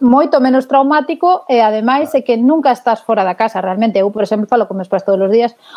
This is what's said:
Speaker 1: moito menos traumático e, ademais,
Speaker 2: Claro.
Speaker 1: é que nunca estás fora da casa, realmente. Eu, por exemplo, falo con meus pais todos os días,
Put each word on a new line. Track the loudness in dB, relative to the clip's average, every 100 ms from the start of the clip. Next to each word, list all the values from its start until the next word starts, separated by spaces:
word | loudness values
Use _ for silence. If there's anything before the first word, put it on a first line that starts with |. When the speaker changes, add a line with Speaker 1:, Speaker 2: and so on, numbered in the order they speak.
Speaker 1:
moito | 2 2 2 2
menos | 2 0 0
traumático | 0 2 0 -2 -2 0 0 0
e, | 2
ademais, | 2 0 0 -2 0
Speaker 2:
Claro. | -4
Speaker 1:
é | -2
que | 0
nunca | 2 2 2
estás | 0 -2 -2
fora | -2 -2
da | -2 -2
casa, | -4 -4
realmente. | -4 -2 0 0
Eu, | -2
por | -2
exemplo, | -4 -2 -2
falo | -2 -2
con | -6
meus | -6
pais | -4
todos | -2 -2
os | 0
días, | 0 0 -6 -20